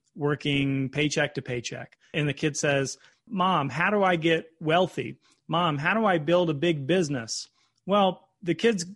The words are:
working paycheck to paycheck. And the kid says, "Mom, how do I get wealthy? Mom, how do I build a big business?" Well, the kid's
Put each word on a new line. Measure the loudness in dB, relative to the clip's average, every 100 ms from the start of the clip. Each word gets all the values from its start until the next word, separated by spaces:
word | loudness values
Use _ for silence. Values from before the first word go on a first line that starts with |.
| _ -4
working | -2 -2 -2 0 0 -2 -2
paycheck | -2 0 0 -2 -4
to |
paycheck. | -8 -8 -8 -12 -14 _ _
And | -4 -2
the |
kid | -2 -2 0
says, | 0 0 -2 -6 _ _ -8
"Mom, | 0 2 2 0
how | 0 0
do | 2
I | 2 2
get | 2 0 -2 _
wealthy? | 0 2 2 -2 -10 -12 _ _ -4
Mom, | 0 0 0
how | 0
do | 2 2
I | 2
build | 2 2 2
a | 0
big | 0 0 0
business?" | 0 0 -4 -6 -10 -12 _ _ _ 0
Well, | 2 2 0 _ _
the | -4 0
kid's | 2 0 -4